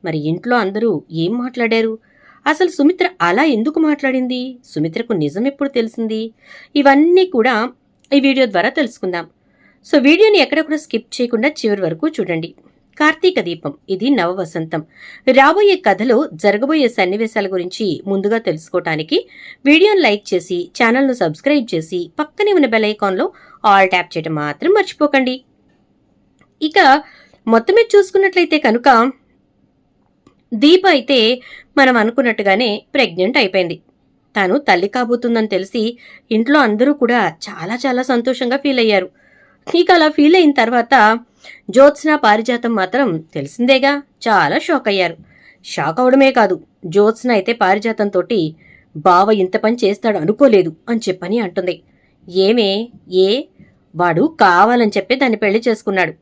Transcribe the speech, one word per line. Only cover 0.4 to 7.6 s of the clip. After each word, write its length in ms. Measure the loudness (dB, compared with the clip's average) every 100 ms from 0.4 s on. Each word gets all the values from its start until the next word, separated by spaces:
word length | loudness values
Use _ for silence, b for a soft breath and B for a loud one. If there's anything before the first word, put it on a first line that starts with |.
| -2 -2
అందరూ 460 | -2 -4 -4 -4 -6
ఏం 260 | -6 -4 -4
మాట్లాడారు? 600 | -8 -4 -2 0 -2 -6 b b b b -6
అసలు 220 | -2 -2
సుమిత్ర 420 | 2 0 2 -4 -2
అలా 220 | -2 0
ఎందుకు 360 | 0 0 -2 0
మాట్లాడింది? 760 | 0 0 -2 -4 -4 -6 -8 -14
సుమిత్రకు 480 | _ -6 -4 -6 -4
నిజం 340 | -2 -2 -2 -6
ఎప్పుడు 220 | -4 -4
తెలిసింది?" 640 | -4 -6 -6 -6 -6 -8 B B B B 0
ఇవన్నీ 500 | 4 4 4 4 2
కూడా 440 | 0 0 0